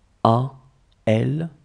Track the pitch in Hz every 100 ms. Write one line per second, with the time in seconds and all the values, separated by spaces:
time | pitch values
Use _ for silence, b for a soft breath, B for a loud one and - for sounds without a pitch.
0 | _ _ 113 117 135 - - _ _ _
1 | - 110 127 151 165 -